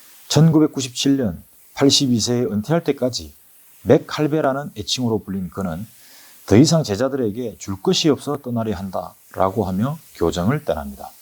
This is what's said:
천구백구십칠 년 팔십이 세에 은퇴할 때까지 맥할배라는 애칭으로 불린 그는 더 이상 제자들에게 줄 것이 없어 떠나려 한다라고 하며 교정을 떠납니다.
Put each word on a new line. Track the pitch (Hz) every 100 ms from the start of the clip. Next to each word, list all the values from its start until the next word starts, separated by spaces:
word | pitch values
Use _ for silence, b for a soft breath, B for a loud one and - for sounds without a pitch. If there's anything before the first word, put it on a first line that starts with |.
| B B -
천구백구십칠 | 147 165 156 151 143 123 - 139 139
년 | 107 80 - _ _
팔십이 | - 139 135 135 117
세에 | 110 120
은퇴할 | 123 104 107 170 151
때까지 | 139 127 123 76 - _ - _ -
맥할배라는 | 95 156 - - 151 156 139 135 151 -
애칭으로 | - 127 120 104
불린 | 101 98 90
그는 | 98 92 82 110 - B B B B -
더 | 101
이상 | 156 165
제자들에게 | 107 98 131 135 110 110 117 85
줄 | - 95
것이 | 190 180 160
없어 | 123 139 147
떠나려 | 123 117 110 90
한다라고 | 95 92 87 - _ 98 95 107
하며 | 92 92 131 160 - -
교정을 | 85 87 95 151 -
떠납니다. | 76 69 65 - -